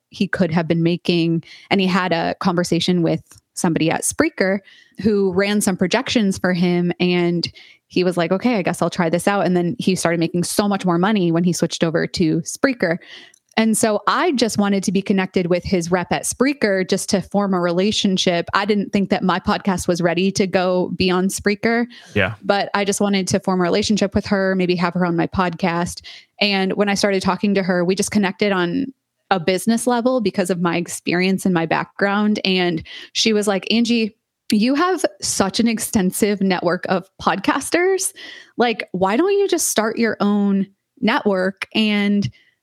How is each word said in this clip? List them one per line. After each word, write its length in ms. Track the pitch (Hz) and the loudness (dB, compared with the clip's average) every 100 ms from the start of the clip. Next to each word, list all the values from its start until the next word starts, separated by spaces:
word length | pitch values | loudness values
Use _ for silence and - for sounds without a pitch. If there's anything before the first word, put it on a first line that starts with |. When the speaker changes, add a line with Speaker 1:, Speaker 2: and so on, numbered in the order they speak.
| _ | _
Speaker 1:
he 180 | - 196 | -6 -2
could 240 | - 170 | 0 0
have 160 | 170 160 | 0 0
been 160 | 165 | 2
making. 640 | 165 175 - 170 165 165 - - - | 2 0 0 0 2 0 -4 -12 -2
And 80 | 196 | 0
he 60 | 180 | 2
had 240 | 185 185 | 0 0
a 240 | 165 175 - | 0 -2 -2
conversation 600 | 190 175 175 170 185 180 | 0 0 0 0 2 2
with 200 | 165 156 - - _ | 2 0 -6 -20 _
somebody 360 | - 180 151 156 | -2 0 2 0
at 120 | 151 | 0
Spreaker 580 | - - 320 - 190 202 - - _ - | -2 0 0 0 0 -2 -6 -20 _ -4
who 300 | 202 202 190 | 0 2 2
ran 280 | 180 202 208 | 0 0 2
some 160 | 202 180 | 0 0
projections 600 | 180 220 - 247 196 - | 0 0 0 0 0 0
for 140 | 185 | 0
him. 400 | 175 180 175 175 - | 2 2 2 0 0
And 500 | 180 180 175 170 - - - - _ | 0 2 2 0 -4 -10 -20 -20 _
he 160 | 180 | 0
was 120 | 180 175 | 0 0
like, 160 | 170 | 0
"Okay, 240 | 190 240 220 | 0 0 0
I 60 | |
guess 180 | 170 175 | -2 -2
I'll 100 | 165 | -2
try 200 | - 165 | 0 0
this 180 | 175 202 | 0 0
out." 160 | 202 | 0
And 120 | 175 175 | 2 2
then 200 | 170 - | 0 -2
he 160 | - | -2
started 260 | 175 170 170 | 0 2 0
making 240 | 165 175 | 0 -2
so 240 | 170 - 208 | -2 0 0
much 160 | 190 | 0
more 140 | 185 170 | 0 2
money 320 | 196 214 175 | 2 2 2
when 120 | 165 | 2
he 80 | 175 | 0
switched 320 | - 165 - | 0 -2 0
over 220 | 165 160 165 | 0 0 -2
to 340 | - 160 160 | 0 0 0
Spreaker. 580 | - - 269 247 175 170 - - - _ _ - | -4 -2 -2 0 -2 -2 -8 -20 -20 _ _ 0
And 180 | 220 214 | 0 2
so 240 | 220 208 - | 2 0 0
I 260 | 233 339 | 2 2
just 240 | 262 226 - | 2 0 0
wanted 260 | 202 196 | 0 0
to 80 | 196 | 0
be 100 | 190 | -2
connected 460 | - 196 185 190 170 | 0 0 0 0 0
with 140 | 175 | 0
his 280 | - 185 170 | 0 -2 0
rep 200 | 185 175 | 0 0
at 120 | 160 | -4
Spreaker 640 | - - 269 277 214 190 185 | -2 0 0 0 0 0 0
just 220 | 196 - | -2 0
to 100 | 190 | -2
form 320 | - 196 196 | 0 -2 0
a 80 | 185 | 0
relationship. 880 | 175 175 208 - 202 185 185 170 - | 0 0 0 0 0 0 0 0 0
I 100 | 190 | 0
didn't 300 | 208 208 - | 0 0 0
think 160 | 202 185 | -2 0
that 120 | 220 | 0
my 180 | 180 175 | 0 0
podcast 460 | - 190 202 180 - | 0 -2 0 -2 0
was 140 | 175 | 0
ready 320 | 170 170 190 | 0 0 0
to 140 | 190 190 | 0 0
go 420 | 190 185 180 - 180 | 0 2 0 -2 0
be 140 | 185 | 0
on 180 | 180 190 | 2 0
Spreaker, 580 | - 202 208 226 233 240 - - | -2 -2 0 0 0 -2 -8 -6
Speaker 2:
Yeah. 220 | 104 92 110 | -2 -2 -2
Speaker 1:
but 280 | - 202 170 | 0 0 0
I 140 | 202 202 | -2 -2
just 120 | - | -2
wanted 300 | 202 196 180 | 0 0 0
to 120 | 190 | -2
form 200 | - 185 | 0 0
a 40 | |
relationship 500 | 175 196 220 196 196 | 0 0 0 0 0
with 100 | 208 | -2
her, 300 | - 202 190 | 0 0 0
maybe 200 | 190 180 175 | 0 0 0
have 180 | 175 | 0
her 100 | 175 | 0
on 120 | 175 170 | 0 0
my 100 | 165 | -2
podcast. 720 | 190 180 165 180 170 175 - - - - - | 0 -2 0 -2 0 -4 -8 -16 -20 -12 -2
And 320 | 202 196 190 | 0 0 0
when 160 | - 202 | 0 0
I 60 | |
started 260 | 196 202 190 | 0 0 0
talking 320 | 190 185 202 | 0 0 0
to 100 | 196 | 0
her, 220 | 185 180 | 0 0
we 100 | 175 | 0
just 160 | 196 - | 0 0
connected 420 | 214 185 - 208 | 0 0 0 0
on 340 | 190 175 175 - - _ _ - | 0 0 -2 -6 -10 _ _ -2
a 80 | 190 | -2
business 480 | 175 185 226 226 247 | 0 0 0 0 0
level 360 | 240 247 262 | 0 0 0
because 260 | 196 202 180 | -2 -2 -2
of 140 | 175 | 0
my 160 | 175 170 | 0 -2
experience 640 | 170 - - 175 190 185 | -4 -6 -2 0 2 0
and 80 | 196 | 0
my 140 | 170 165 | 0 0
background. 760 | 147 - - 202 202 214 214 190 | -2 -4 -2 0 2 0 0 0
And 360 | 185 175 165 - - - | 0 0 -2 -8 -18 -10
she 220 | - 226 | -2 0
was 120 | 208 208 | 0 0
like, 240 | 190 - | -2 0
"Angie, 460 | 226 226 233 214 - _ _ - | 0 2 0 -2 -6 _ _ -2
you 240 | 208 240 | 0 2
have 300 | 285 359 349 311 - | 2 0 0 -4 -4
such 400 | - - 190 214 | -4 -2 -2 0
an 80 | 233 | -2
extensive 720 | 214 - 220 185 - 208 208 | -2 -2 0 0 0 0 0
network 460 | 190 180 170 180 - | 0 0 0 -2 -2
of 200 | 185 - - | -4 -4 -4
podcasters. 920 | - 196 294 277 - 330 370 370 - - - - - - | -2 0 0 -2 -2 0 0 0 -4 -10 -20 -20 -8 -2
Like, 320 | 240 - - | -2 -2 -6
why 260 | 180 190 240 | -2 0 2
don't 140 | 381 | 2
you 140 | 403 392 | 2 2
just 220 | 330 - | 0 -2
start 300 | - 214 - | -2 -2 0
your 180 | 226 - | -2 0
own 480 | 202 208 202 196 196 _ _ - | 0 2 2 0 -2 _ _ -4
network 680 | 214 277 208 190 185 - - | 0 0 0 0 -2 -4 -6
and 560 | 220 214 208 202 202 - - _ _ | -2 0 2 2 0 -2 -6 _ _